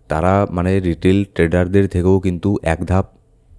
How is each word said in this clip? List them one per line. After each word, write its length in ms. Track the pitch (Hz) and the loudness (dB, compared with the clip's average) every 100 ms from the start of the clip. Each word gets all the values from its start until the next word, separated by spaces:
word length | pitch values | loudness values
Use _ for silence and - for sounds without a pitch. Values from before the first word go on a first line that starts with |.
| - | -8
তারা 380 | 78 87 98 98 | -2 0 0 0
মানে 300 | 87 87 98 | -2 0 0
রিটেল 440 | 90 82 92 95 | -2 -2 0 0
ট্রেডারদের 640 | 101 - 85 87 90 98 98 | 0 0 0 2 2 2 0
থেকেও 320 | 92 90 95 | 0 2 2
কিন্তু 380 | 95 87 98 101 | 0 -2 -2 -2
এক 240 | 80 80 85 | -2 -4 -2
ধাপ 200 | 92 98 _ _ _ _ | -2 -2 _ _ _ _